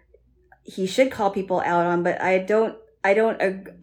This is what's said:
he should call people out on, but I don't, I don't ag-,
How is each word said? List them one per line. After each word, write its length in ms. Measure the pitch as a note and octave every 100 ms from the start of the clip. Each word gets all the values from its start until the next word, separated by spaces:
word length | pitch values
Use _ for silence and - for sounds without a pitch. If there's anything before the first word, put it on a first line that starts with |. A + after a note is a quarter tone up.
| _ _ _ _ _ -
he 240 | - - F#3
should 240 | - C4
call 180 | - G3+
people 300 | G3 F#3+ F3+
out 240 | - F3 F3
on, 180 | F3
but 160 | F3 -
I 180 | F3+ F#3
don't, 360 | F#3+ G#3+ A3+ - - _
I 100 | -
don't 280 | G3 A3+ -
ag-, 320 | F#3+ F#3+ - -